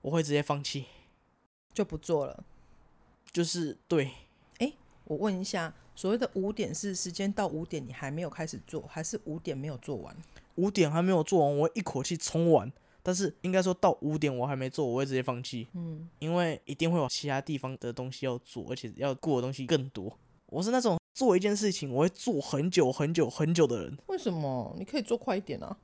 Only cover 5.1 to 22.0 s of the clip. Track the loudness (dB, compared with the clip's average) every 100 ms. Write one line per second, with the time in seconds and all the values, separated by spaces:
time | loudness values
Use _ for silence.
5.1 | -2 -2 -2 -2 -4 -6 -10 -20 -6 -2
6.1 | 0 -2 -2 -4 -2 -4 -4 -6 -6 -6
7.1 | -2 -2 0 -2 -2 -6 -8 -8 -10 -6
8.1 | -6 -6 -6 -8 -8 -8 -10 -8 -8 -6
9.1 | -6 -6 -8 -6 -6 -6 -8 -8 -8 -8
10.1 | -16 -20 -20 _ 0 2 6 4 6 4
11.1 | 4 4 4 6 4 2 0 -2 -2 -2
12.1 | -4 -2 2 6 6 6 -10 _ _ -2
13.1 | 0 0 -2 2 2 4 4 4 4 0
14.1 | 0 0 0 -2 -2 -2 0 0 2 2
15.1 | 0 0 -4 -6 -8 -8 -10 -10 -10 -14
16.1 | _ -2 2 0 -2 -8 0 2 2 0
17.1 | -2 -2 -2 -2 -4 -4 -6 -8 -6 -8
18.1 | -4 -4 -4 -8 -12 -8 -8 -8 -4 -4
19.1 | -2 2 2 0 -6 0 0 0 -8 -10
20.1 | -12 _ _ _ -4 0 2 2 0 _
21.1 | 2 4 6 4 2 0 0 -2 2